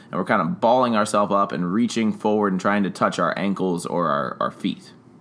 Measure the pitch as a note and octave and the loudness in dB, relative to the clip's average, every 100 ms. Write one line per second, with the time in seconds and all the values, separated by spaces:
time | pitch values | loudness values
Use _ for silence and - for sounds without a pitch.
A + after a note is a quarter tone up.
0 | - - F#2 A2 E2 F2+ A2+ B2 B2 A2 | -8 -6 0 0 0 0 2 4 4 2
1 | G#2 G#2 G#2 G2 G2 D2+ F2 G2+ A#2 A#2 | 2 2 2 2 0 -2 -2 0 0 0
2 | A2 G2+ G#2+ G#2+ G2+ F#2 G2+ G#2 F#2+ - | -2 0 0 2 2 0 0 0 0 0
3 | A2 F2+ F2 - G2 F#2 F#2+ E2+ - E2+ | -2 0 -2 0 -2 -2 -2 -2 -2 -2
4 | E2 C#2+ C2 - - - - - - - | 0 0 -2 -4 -4 -4 -6 -6 -10 -20
5 | - - | -20 -20